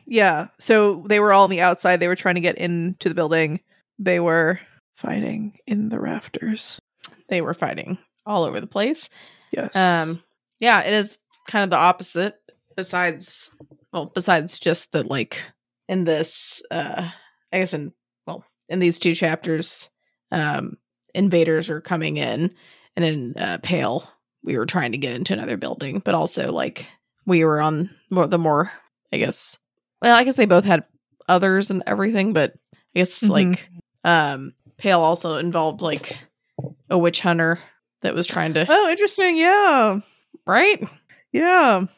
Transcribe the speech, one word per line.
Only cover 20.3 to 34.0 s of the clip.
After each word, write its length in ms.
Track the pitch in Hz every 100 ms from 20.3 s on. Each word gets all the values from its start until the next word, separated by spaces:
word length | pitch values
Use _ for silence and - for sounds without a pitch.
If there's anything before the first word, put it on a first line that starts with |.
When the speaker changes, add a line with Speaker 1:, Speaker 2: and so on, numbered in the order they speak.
Speaker 2:
um, 460 | 170 151 143 127 - _ _ _
invaders 540 | - 196 170 165 160 170
are 120 | 156
coming 360 | - 170 156 151
in, 380 | 123 117 175 - _ _ _
and 100 | -
in, 300 | 160 151 123 -
uh, 220 | 90 85
Pale, 480 | - 170 127 123 - _ _ _
we 120 | - 123
were 100 | -
trying 260 | 185 120
to 60 | 135
get 160 | 135
into 180 | 131 -
another 240 | - - 113
building, 440 | - 127 139 196
but 100 | -
also, 380 | 170 156 - 131
like, 340 | - 65 - - _ _ _ -
we 180 | 175
were 160 | 160 151
on 300 | 156 156 185 - _
more, 180 | 185 156
the 100 | 175
more, 320 | 160 147 185 - _ _ _
I 60 | -
guess, 400 | - - - - _ _ _ _
well, 160 | 233 233
I 60 |
guess 120 | 254 254
they 100 | 208
both 180 | 180
had 200 | 202 165 - _ _ _ -
others 420 | 180 190 190 202
and 120 | 190 -
everything, 460 | 202 202 214 202
but 220 | 170 139 - _ _ _
I 60 | 175
guess, 180 | 180 -
Speaker 1:
Mm-hmm. 120 | 214
Speaker 2:
like, 360 | 151 180 180 - 175 - _